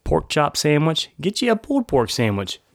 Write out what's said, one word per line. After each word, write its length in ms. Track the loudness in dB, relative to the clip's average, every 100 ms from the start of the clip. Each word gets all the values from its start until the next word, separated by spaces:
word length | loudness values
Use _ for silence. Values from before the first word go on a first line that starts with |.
pork 260 | -2 -2 0
chop 260 | 0 0 0
sandwich, 520 | 2 2 2 -2 -6 -6
get 220 | -4 -2
you 100 | 0
a 40 | 0
pulled 320 | 0 -2 0
pork 240 | 0 0
sandwich, 480 | 0 0 0 -4 -10 _